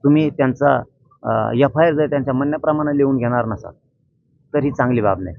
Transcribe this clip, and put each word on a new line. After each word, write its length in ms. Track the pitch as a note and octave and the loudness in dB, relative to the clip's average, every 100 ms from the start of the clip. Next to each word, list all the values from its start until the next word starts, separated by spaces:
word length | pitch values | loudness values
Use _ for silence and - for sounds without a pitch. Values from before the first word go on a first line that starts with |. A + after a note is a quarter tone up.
तुम्ही 260 | C#3 D3+ D3+ | 4 4 2
त्यांचा, 520 | C#3 C3+ B2+ C#3+ B2+ B2 _ _ _ | 0 -2 2 2 2 -2 _ _ _
अ, 300 | A#2 A2+ A2 | -4 -2 0
एफआयआर 400 | A#2 C#3 D3+ E3+ | 0 0 2 2
जर 120 | D3+ D3 | 2 -2
त्यांच्या 280 | C#3+ C3 | -2 -2
म्हणण्याप्रमाणे 640 | B2+ C#3+ D3+ D#3 D3+ D3+ C#3+ | -2 -2 -2 -2 -2 -2 0
लिहून 180 | C#3 C3+ | 0 0
घेणार 300 | A#2+ B2 A2+ | 0 0 -2
नसाल, 260 | G#2+ - - _ _ _ _ _ _ _ | -6 -12 -20 _ _ _ _ _ _ _
तर 40 | C#3+ | -2
ही 120 | C#3 | -2
चांगली 300 | C3+ B2 A#2+ | 0 0 2
बाब 200 | G#2 F#2 | 0 -2
नाही. 160 | F#2 | -6